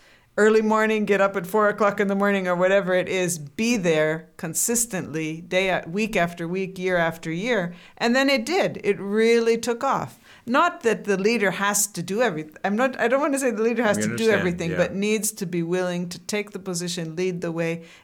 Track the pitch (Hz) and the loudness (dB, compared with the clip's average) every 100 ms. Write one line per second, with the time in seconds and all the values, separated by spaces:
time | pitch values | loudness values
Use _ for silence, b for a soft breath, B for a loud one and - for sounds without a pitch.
0 | b b b - 214 220 214 214 214 220 | b b b 2 4 6 4 2 2 2
1 | 202 196 196 196 180 220 208 202 208 202 | 2 2 2 0 -2 2 2 2 0 2
2 | 202 196 202 196 180 175 185 196 180 185 | 0 2 2 2 0 2 4 4 4 0
3 | - 185 180 175 143 - 226 233 175 156 | 2 0 -2 -2 -8 -2 0 2 2 2
4 | 156 160 - - 165 - - 233 147 180 | 2 0 -6 -10 -6 -4 -2 0 -2 -4
5 | 139 156 156 160 175 185 190 175 - 190 | -6 -6 -6 -8 -2 0 2 -2 -2 -4
6 | 220 202 170 175 170 185 185 185 185 180 | -2 0 -2 -2 -6 -4 -6 -4 0 2
7 | 165 165 165 165 233 220 175 B B B | 0 -2 -6 -4 -2 -2 -2 B B B
8 | 311 254 277 269 233 381 196 - - 185 | 0 2 2 2 0 0 0 -2 -2 -2
9 | 196 214 226 233 226 233 240 233 269 202 | 0 2 4 4 4 0 0 -2 0 -2
10 | 156 - B B - 269 349 339 226 196 | -4 -12 B B -2 2 2 2 -2 0
11 | 202 190 196 233 196 180 202 202 - 175 | 0 -2 0 0 0 0 0 0 -2 -4
12 | 175 202 240 156 156 - 190 208 262 262 | -4 0 0 -2 -10 -6 -2 0 0 0
13 | 226 269 311 269 269 208 226 233 226 202 | 0 2 2 0 0 0 0 2 0 2
14 | 214 - 226 202 185 175 165 175 170 190 | 0 0 2 2 0 -2 -4 0 0 0
15 | 208 220 214 - 180 175 165 180 180 175 | 0 0 -2 -6 -6 -4 -2 -2 -2 -4
16 | 175 - - 208 208 190 190 175 175 175 | -6 -10 -6 -6 -6 -10 -8 -6 -6 -6
17 | 160 160 185 175 170 165 165 165 170 B | -6 -4 -4 -2 -6 -4 -4 -4 -10 B